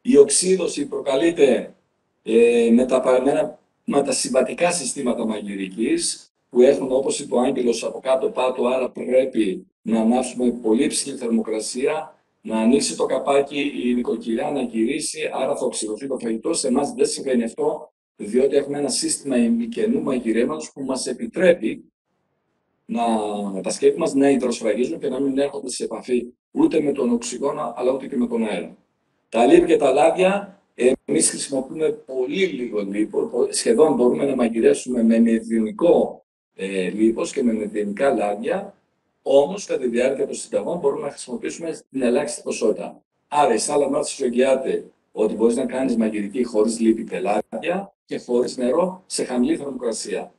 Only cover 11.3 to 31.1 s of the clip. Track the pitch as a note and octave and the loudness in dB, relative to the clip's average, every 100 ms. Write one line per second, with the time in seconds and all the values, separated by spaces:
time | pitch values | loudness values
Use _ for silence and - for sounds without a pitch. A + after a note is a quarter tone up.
11.3 | A2+ G#2+ A2 G#2+ B2 D3 D3+ - _ _ | -2 0 -6 -6 -2 -2 -2 -6 _ _
12.3 | _ G#2+ A2 A2+ A#2+ - - - - - | _ -6 0 4 4 2 -2 -2 -2 2
13.3 | C#3 C#3 C#3+ C#3+ B2 B2 B2 A#2+ A2+ A#2 | 2 0 -4 -4 -2 -2 0 -2 -4 -4
14.3 | A#2 D3 C#3+ A#2+ A2 A#2 D3+ - D#3 D3 | -4 -2 -4 -4 -2 0 -2 -6 -6 -6
15.3 | - C3 - B2+ - G#2+ G#2+ C#3 A#2+ A#2 | -4 -4 -2 -4 -4 -8 -8 -6 -6 -4
16.3 | A2+ D#3+ E3 C#3 C3 C#3 A#2 D3+ - C3+ | -4 -4 -2 0 0 0 0 -2 0 -2
17.3 | B2 A2+ - D#3 - - _ _ _ G#2 | 0 -2 -2 -2 -2 -10 _ _ _ -2
18.3 | B2 C3+ C#3 C#3 C#3+ C#3 - D#3+ - C#3 | 2 4 2 0 -4 -2 -2 -2 -4 -2
19.3 | B2 A#2 A#2 A#2 - A2 B2 C#3 B2+ A2+ | 2 2 2 -2 -2 0 0 0 -2 0
20.3 | A2 C3+ D#3 - - B2+ B2+ C3 A#2+ A#2 | 0 0 -2 -10 -10 -6 -4 -4 -6 -6
21.3 | - F#3 - A2 - - _ _ _ _ | 2 4 4 -2 -6 -14 _ _ _ _
22.3 | _ _ _ _ _ - A2+ A#2 A2 G#2 | _ _ _ _ _ -8 -2 0 0 -2
23.3 | G#2 G2+ F#2+ F#2 - C#3 E3 D#3 C3+ C#3 | -4 -6 -4 -6 2 2 4 0 2 4
24.3 | B2 B2 A2+ A2+ A2+ B2+ - C#3+ C3 C#3 | 4 0 -2 -2 0 -2 -2 -4 -2 -2
25.3 | C3 C#3+ C#3 C3+ - C#3 - - B2 - | 0 -2 -4 -10 -8 -8 -8 -2 -2 -2
26.3 | _ _ - - D#3+ D3 - - A#3+ - | _ _ 0 2 2 0 0 0 0 -2
27.3 | - C#3 D3 C#3+ B2 B2 C3+ - C3 A#2 | -4 -4 -4 -6 -2 -2 -2 -4 -2 -2
28.3 | A#2 G#2+ F#2 D#2+ - _ _ _ _ _ | -2 -2 -4 -8 -16 _ _ _ _ _
29.3 | A2+ B2 F3 E3+ D3+ C#3 C3+ C#3+ E3+ F#3 | 2 6 6 6 2 4 4 4 4 2
30.3 | G3+ - - _ - B2 - - | 2 -6 -20 _ 0 2 2 0